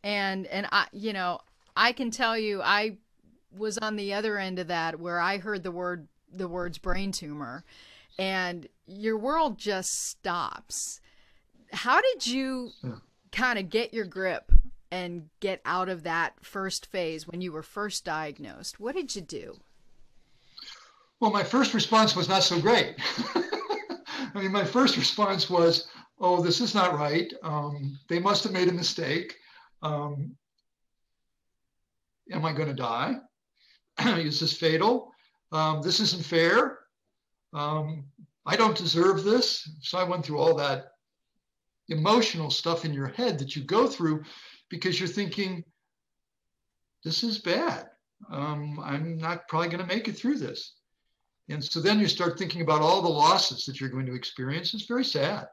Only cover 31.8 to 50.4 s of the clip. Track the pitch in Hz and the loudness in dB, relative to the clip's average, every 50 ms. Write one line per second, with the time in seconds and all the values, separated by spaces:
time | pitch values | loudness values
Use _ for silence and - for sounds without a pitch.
31.8 | _ _ _ _ _ _ _ _ _ - - - 151 160 151 139 156 147 135 - | _ _ _ _ _ _ _ _ _ -8 -4 -2 -2 0 0 0 -2 -2 -2 -4
32.8 | 127 117 113 117 139 156 135 - - _ _ _ _ _ _ _ _ _ _ _ | -2 -2 -2 -2 0 -2 -2 -6 -6 _ _ _ _ _ _ _ _ _ _ _
33.8 | _ _ _ - - 240 208 170 165 147 143 - 160 - - - 170 160 156 165 | _ _ _ 0 2 2 2 2 0 -2 -2 0 -2 -2 -2 2 2 2 4 4
34.8 | 190 220 247 254 - - - _ _ _ _ _ _ _ 160 156 156 156 156 151 | 4 4 4 2 -2 -8 -20 _ _ _ _ _ _ _ -2 0 2 2 0 0
35.8 | 143 185 - - 220 160 185 180 160 - 170 165 165 170 190 240 302 359 - - | 0 0 0 2 2 2 0 -2 -4 0 2 4 4 6 6 4 4 2 -2 -10
36.8 | _ _ _ _ _ _ _ _ _ _ _ _ _ _ - 147 147 147 156 156 | _ _ _ _ _ _ _ _ _ _ _ _ _ _ -8 -6 -4 -2 -2 -2
37.8 | 151 151 160 156 139 - _ _ - _ _ _ _ 139 - 214 226 214 - - | -2 -4 -6 -10 -12 -16 _ _ -20 _ _ _ _ -2 2 4 4 4 4 2
38.8 | 180 160 147 165 175 190 185 160 - 202 220 254 247 - - - - 156 - - | -2 0 2 6 6 6 6 4 4 4 4 4 4 2 -2 -4 -6 -12 -16 -12
39.8 | - - - 185 185 175 180 180 143 135 151 147 156 165 156 143 143 139 135 131 | -10 -6 -2 -2 0 0 0 -4 -2 -4 0 4 4 4 6 4 2 0 0 -2
40.8 | - - _ _ _ _ _ _ _ _ _ _ _ _ _ _ _ _ _ _ | -6 -14 _ _ _ _ _ _ _ _ _ _ _ _ _ _ _ _ _ _
41.8 | _ - 160 156 156 196 220 240 220 - - 165 156 143 - - - 165 165 165 | _ -4 -2 2 4 6 6 6 4 2 0 -4 -4 -2 -4 -2 0 -2 -2 -2
42.8 | - 160 143 139 139 131 - - 247 240 180 139 135 131 - 151 135 143 180 220 | -2 -4 -4 -2 -4 -4 -4 -2 -2 -2 -2 -2 -6 -6 -6 -8 -4 0 4 4
43.8 | 269 269 - - 175 160 156 156 151 - - - - - - - _ _ - 170 | 4 4 2 0 0 0 0 0 -4 -12 -20 -20 -20 -20 -20 -20 _ _ -12 -4
44.8 | - 185 175 - 185 175 - 208 202 175 - 202 196 190 185 170 175 _ _ _ | -2 -2 -2 -2 -2 -4 -2 -4 -4 -4 -2 -4 -4 -4 -4 -8 -10 _ _ _
45.8 | _ _ _ _ _ _ _ _ _ _ _ _ _ _ _ _ _ _ _ _ | _ _ _ _ _ _ _ _ _ _ _ _ _ _ _ _ _ _ _ _
46.8 | _ _ _ _ - 160 160 - - 233 208 - - 175 175 226 330 330 - - | _ _ _ _ -8 -6 -4 -2 -2 -2 -4 -4 -2 0 0 0 0 -2 -4 -6
47.8 | - - _ _ _ _ _ _ - - - 139 143 151 151 147 147 147 147 151 | -10 -16 _ _ _ _ _ _ -18 -12 -8 -6 -4 -4 -4 -4 -6 -6 -8 -8
48.8 | - - 139 147 156 170 165 160 160 160 175 170 - - - 156 175 175 165 175 | -6 -6 -4 -4 -4 -4 -4 -4 -4 -4 -4 -6 -6 -4 -2 -2 0 0 -2 -4
49.8 | 185 175 185 226 220 220 - - - 240 294 247 | -4 -2 -2 -2 -2 -4 -8 -2 -2 -2 -2 0